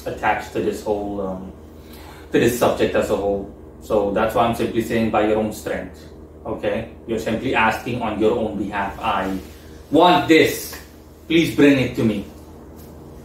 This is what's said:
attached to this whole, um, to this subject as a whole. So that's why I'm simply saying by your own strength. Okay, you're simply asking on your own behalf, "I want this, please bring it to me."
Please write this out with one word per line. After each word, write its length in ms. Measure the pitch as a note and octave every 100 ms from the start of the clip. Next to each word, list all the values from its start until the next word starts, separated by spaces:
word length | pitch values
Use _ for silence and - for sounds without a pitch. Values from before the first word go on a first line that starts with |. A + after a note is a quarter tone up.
| -
attached 480 | - - - -
to 80 | -
this 240 | - G2+ A2
whole, 340 | G2+ G2+ G2+
um, 320 | F#2+ F#2 F#2+ - - - - - - - -
to 80 | -
this 200 | - -
subject 340 | - - -
as 160 | C#3+ -
a 80 | G2+
whole. 320 | G2+ G2+ - - - -
So 300 | - - G2+
that's 220 | F#2+ - -
why 100 | A#2
I'm 80 |
simply 300 | A2+ G#2 A2+
saying 260 | - A2+ A2
by 180 | A2 G#2
your 140 | A2
own 100 | A2
strength. 460 | - - - - - - - - - -
Okay, 480 | - G#2+ A2 - - -
you're 120 | A2
simply 360 | - A2+ C3 A2+
asking 480 | A2 - - A2+
on 180 | A2+ G#2
your 160 | G#2+ A#2
own 180 | G#2+ G2
behalf, 460 | G2 G2+ G2 -
"I 320 | A2 G2 F#2+ F#2+ - - - - -
want 400 | D3 F3+ - -
this, 480 | D#3 C#3 - - - - - - - -
please 280 | D#3+ C#3+ D3
bring 240 | C#3+ C3
it 160 | B2 -
to 60 | C#3+
me." 180 | G2 - - - - - - - - - -